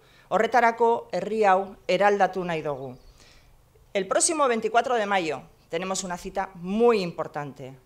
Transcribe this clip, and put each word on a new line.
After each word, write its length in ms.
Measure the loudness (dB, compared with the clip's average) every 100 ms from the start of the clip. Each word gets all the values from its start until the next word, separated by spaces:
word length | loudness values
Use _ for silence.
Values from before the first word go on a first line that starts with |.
| _ _ -2
Horretarako 800 | 0 2 2 2 2 2 0 -4
herri 320 | -6 -4 2 4
hau 300 | 4 0 -8 -2
eraldatu 560 | 2 4 4 2 0
nahi 200 | -4 -4
dugu. 340 | -4 -6 -8 -14 -20 -20 -20 -20 _ _ _ _ _
El 140 | -4 0
próximo 400 | 0 0 0 0
veinticuatro 480 | 0 0 0 2 0
de 100 | 0
mayo 380 | -2 -2 -6 -10 _ -8
tenemos 340 | -6 -4 -6
una 140 | -6 -10
cita 320 | -8 -8 -8 -8
muy 480 | -4 2 4 4
importante. 720 | 0 -6 -8 -8 -10 -12 -16 -18